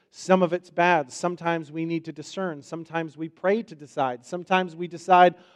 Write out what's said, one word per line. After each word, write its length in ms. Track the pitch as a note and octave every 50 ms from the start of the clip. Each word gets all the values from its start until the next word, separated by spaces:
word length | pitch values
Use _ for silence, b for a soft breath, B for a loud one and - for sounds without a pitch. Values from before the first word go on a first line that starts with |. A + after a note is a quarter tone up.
| b b
some 320 | _ - - - F#3 F#3+ F#3
of 120 | E3 E3+
it's 160 | F3+ F3 -
bad. 420 | - - F3 F3 F3 D#3+ C#3+ B2 -
Sometimes 580 | - - F3 F3 D#3+ E3+ E3+ E3+ E3 D#3+ C#3
we 140 | D3 E3 D#3+
need 220 | E3 E3+ E3 D3+
to 60 | E3 D3+
discern. 500 | D#3 D3 - - G3 F#3+ F3+ D#3 C#3+ C3
Sometimes 540 | - E3 D#3+ E3 - D#3 E3 E3 D#3 C3
we 120 | C#3+ D#3+ E3
pray 340 | D#3+ _ - F#3 G3+ A3+ A#3
to 100 | - E3
decide. 500 | D3 D3+ C3 - D3+ C#3 C3 B2 A#2+ B2
Sometimes 500 | - - F3+ F3 - F#3+ F#3 F#3 F3 D#3+
we 140 | E3 F3 E3+
decide 460 | F3 D#3+ - - F#3 F3+ F3+ F3+ F3 b b b b